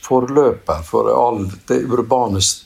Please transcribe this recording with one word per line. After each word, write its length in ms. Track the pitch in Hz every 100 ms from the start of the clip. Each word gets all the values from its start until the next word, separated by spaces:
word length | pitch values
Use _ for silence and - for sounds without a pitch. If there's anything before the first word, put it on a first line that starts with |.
forløper 800 | - 127 123 143 135 - - 80
for 240 | 82 113 110
all 320 | 123 120 110 95 92 -
det 180 | 127 123
urbane 560 | 123 117 131 117 98
s-, 220 | 92 -